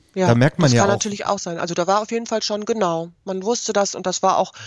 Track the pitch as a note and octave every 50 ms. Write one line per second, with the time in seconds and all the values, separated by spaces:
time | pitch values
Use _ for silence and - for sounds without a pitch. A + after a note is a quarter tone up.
0 | _ _ - F#3+ F#3 F3+ A#2 A#2+ C3 D3+ - - E3+ C3+ A#2+ A#2 A2+ G3+ G3+ G3+
1 | - G#3+ G3+ - - - G3+ G3 - F3+ E3+ E3 - E3+ E3+ - E3+ F3+ G3 G#3
2 | A3 - A#3 A#3 A#3 - A#3 A3 - - G#3+ G#3 G#3 A3 A#3 A3+ G3 E3+ E3 E3
3 | E3+ F3 E3+ _ - G3 F#3 F#3+ F#3 G#3+ A#3+ A3+ - - G#3+ G3+ G3+ - - -
4 | F#3 F#3 F3 - - F#3+ F3 - - - - - -